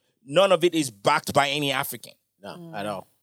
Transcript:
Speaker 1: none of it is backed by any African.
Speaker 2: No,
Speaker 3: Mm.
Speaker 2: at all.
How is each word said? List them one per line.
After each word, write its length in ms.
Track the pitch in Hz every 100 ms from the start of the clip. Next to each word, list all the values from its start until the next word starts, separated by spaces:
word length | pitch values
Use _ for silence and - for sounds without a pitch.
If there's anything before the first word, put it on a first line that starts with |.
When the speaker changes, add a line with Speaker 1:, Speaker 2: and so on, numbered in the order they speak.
| _ _
Speaker 1:
none 280 | 131 147 196
of 120 | 180
it 100 | 175
is 160 | 160 139
backed 440 | 104 - 147 -
by 140 | 143 139
any 200 | 143 143
African. 400 | 131 143 - - - _ _
Speaker 2:
No, 80 | 98 82
Speaker 3:
Mm. 180 | 170
Speaker 2:
at 120 | 107 101
all. 220 | 98 - _